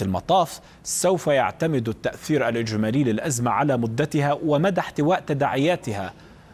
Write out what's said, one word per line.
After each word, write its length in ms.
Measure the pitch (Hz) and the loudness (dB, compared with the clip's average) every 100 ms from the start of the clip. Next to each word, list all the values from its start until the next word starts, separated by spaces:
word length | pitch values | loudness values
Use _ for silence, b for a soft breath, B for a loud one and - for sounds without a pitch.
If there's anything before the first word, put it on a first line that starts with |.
المطاف، 580 | 95 90 - 185 165 - B B | -2 -2 2 2 2 -4 B B
سوف 420 | - - 180 180 156 | -10 -2 0 2 2
يعتمد 640 | 139 98 - 165 143 117 | 2 2 0 -2 0 -2
التأثير 600 | 107 127 - - 147 117 | -4 -6 -6 -2 0 2
الإجمالي 560 | 117 113 107 110 135 | 0 -2 0 0 2
للأزمة 460 | 127 107 165 120 120 | 2 0 -2 -2 0
على 260 | 107 147 123 | 2 2 0
مدتها 640 | 117 113 151 156 143 143 | 0 -2 -2 0 0 0
ومدى 360 | 156 147 190 180 | 0 2 2 0
احتواء 400 | - - 147 185 | -4 -2 0 0
تداعياتها 920 | - 143 139 131 151 175 - 101 92 - B B B | 0 -2 0 2 0 0 -2 -6 -6 -10 B B B